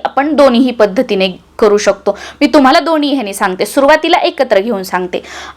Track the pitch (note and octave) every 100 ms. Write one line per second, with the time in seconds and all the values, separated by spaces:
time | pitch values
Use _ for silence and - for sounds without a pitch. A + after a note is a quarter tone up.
0 | - - D4 C#4+ C4+ A#3 C4 A#3+ G#3 F#3+
1 | B3+ G3+ F#3+ F3+ _ - G#3+ G3+ G#3 G3
2 | G#3 - - - D4 D4+ C4 E4 D#4 D#4
3 | C#4+ C#4 G3+ G3+ G3+ F#3 G#3 C#4 C#4 D#4
4 | E4 F4 E4+ E4 C4 F#3+ A3 A#3 F#3+ F#3
5 | F3+ - - - -